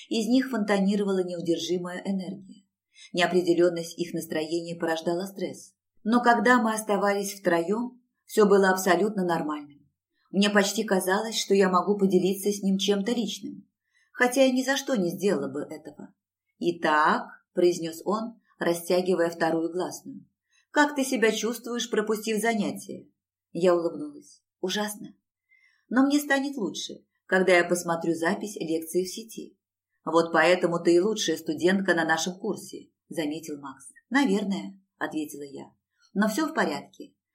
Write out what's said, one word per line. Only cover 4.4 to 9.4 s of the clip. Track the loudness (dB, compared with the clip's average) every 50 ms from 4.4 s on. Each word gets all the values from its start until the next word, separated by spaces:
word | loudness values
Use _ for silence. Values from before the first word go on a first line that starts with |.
| -4 -2 -4 -4 -6 -6 -8 -4
порождала | -4 -2 -2 -2 -2 -2 -2 -2 -4
стресс. | -6 -8 -8 -8 -8 -8 -10 -18 -20 _ _ _ _ _ _ -2
Но | 0 2 4
когда | 4 4 4 4 6 4 4 4
мы | 4 0 -2
оставались | -2 -2 -2 0 2 2 2 0 0 -4 -6
втроём, | -8 -4 -2 0 0 0 0 -2 -2 -4 -4 -8 -10 _ _ _ _ _ _
всё | -2 2 4 6
было | 6 6 6 6 4
абсолютно | 4 2 2 2 4 4 2 0 -2 -2 -2
нормальным. | -2 -2 -2